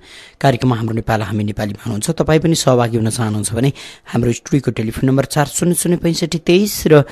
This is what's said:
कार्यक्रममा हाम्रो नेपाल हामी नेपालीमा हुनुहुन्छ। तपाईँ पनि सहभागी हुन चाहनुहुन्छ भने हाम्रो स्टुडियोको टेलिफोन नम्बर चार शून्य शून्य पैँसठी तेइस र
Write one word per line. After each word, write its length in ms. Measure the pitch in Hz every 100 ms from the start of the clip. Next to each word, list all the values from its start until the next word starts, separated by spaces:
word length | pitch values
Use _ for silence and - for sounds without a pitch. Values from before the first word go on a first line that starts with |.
| - - - -
कार्यक्रममा 340 | 139 127 127 113
हाम्रो 180 | 113
नेपाल 280 | 113 113 110
हामी 220 | 101 107
नेपालीमा 380 | 104 107 107 101 117
हुनुहुन्छ। 240 | 104 -
तपाईँ 300 | 165 151 156
पनि 140 | 165
सहभागी 420 | 160 139 123 120 113
हुन 140 | 113
चाहनुहुन्छ 440 | 117 110 104 101
भने 140 | 113 139 - - - -
हाम्रो 200 | 120 120
स्टुडियोको 380 | 117 - 143 127
टेलिफोन 400 | 113 110 - 135
नम्बर 140 | 135
चार 220 | 127 147 143
शून्य 280 | - 175
शून्य 220 | 170 175 175
पैँसठी 420 | 170 165 160 165
तेइस 460 | - 180 208 - 160
र 160 | 151 135